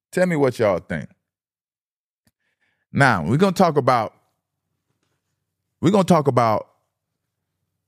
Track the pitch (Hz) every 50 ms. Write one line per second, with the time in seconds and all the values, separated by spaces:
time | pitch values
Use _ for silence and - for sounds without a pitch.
0 | _ _ - 185 180 180 165 147 139 127 120 - 113 101 92 85 - - 87 73
1 | 73 - _ _ _ _ _ _ _ _ _ _ _ _ _ _ _ _ _ _
2 | _ _ _ _ _ _ _ _ _ _ _ _ _ _ _ _ _ _ - 110
3 | 139 131 110 90 76 87 123 151 202 196 175 - 185 170 143 147 123 127 127 120
4 | 107 - - _ _ _ _ _ _ _ _ _ _ _ _ _ _ _ _ _
5 | _ _ _ _ _ _ _ _ _ _ _ _ _ _ _ _ - 165 208 202
6 | 180 - 180 156 139 143 120 127 117 113 107 - - _ _ _ _ _ _ _
7 | _ _ _ _ _ _ _ _ _ _ _ _ _ _ _ _ _